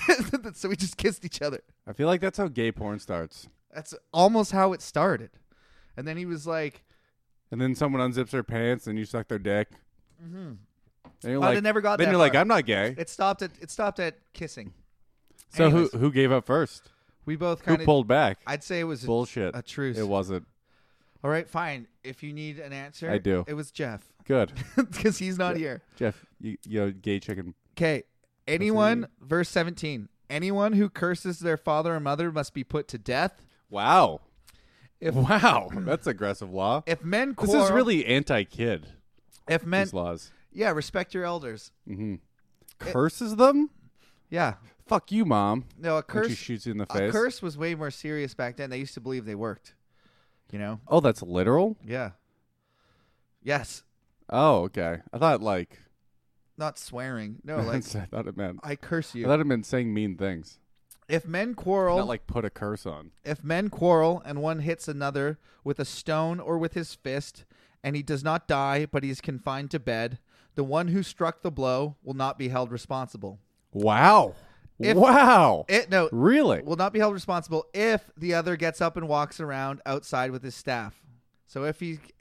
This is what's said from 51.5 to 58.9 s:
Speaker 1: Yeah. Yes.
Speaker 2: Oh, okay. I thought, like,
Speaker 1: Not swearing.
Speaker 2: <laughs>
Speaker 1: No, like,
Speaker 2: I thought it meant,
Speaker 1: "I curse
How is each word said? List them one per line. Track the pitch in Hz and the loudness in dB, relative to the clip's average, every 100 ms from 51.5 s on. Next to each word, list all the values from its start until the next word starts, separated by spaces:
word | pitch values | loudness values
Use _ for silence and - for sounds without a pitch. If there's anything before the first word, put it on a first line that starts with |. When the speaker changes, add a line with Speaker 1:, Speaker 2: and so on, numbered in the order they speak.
| 143 208 214 110 | 2 2 -4 -10
Speaker 1:
Yeah. | 127 107 - _ _ _ _ _ _ _ _ _ _ _ _ | -10 -10 -12 _ _ _ _ _ _ _ _ _ _ _ _
Yes. | 127 143 - - - _ _ _ - | -4 -4 -4 -14 -20 _ _ _ -4
Speaker 2:
Oh, | 117 151 110 | 2 4 4
okay. | 92 - 85 82 - | 2 -4 -4 -6 -10
I | 120 | 0
thought, | 160 127 | 2 2
like, | 107 92 85 - _ _ _ _ _ _ _ - | 0 -2 -4 -12 _ _ _ _ _ _ _ -10
Speaker 1:
Not | 151 147 | -8 -8
swearing. | - 123 131 120 104 113 | -12 -10 -8 -8 -10 -12
Speaker 2:
<laughs> | |
Speaker 1:
No, | - - | -8 -6
like, | 113 127 113 104 | -4 -4 -6 -8
Speaker 2:
I | 92 | -8
thought | 110 113 | -8 -8
it | 101 | -6
meant, | 95 90 | -8 -8
Speaker 1:
"I | 151 143 | -10 -10
curse | - | -6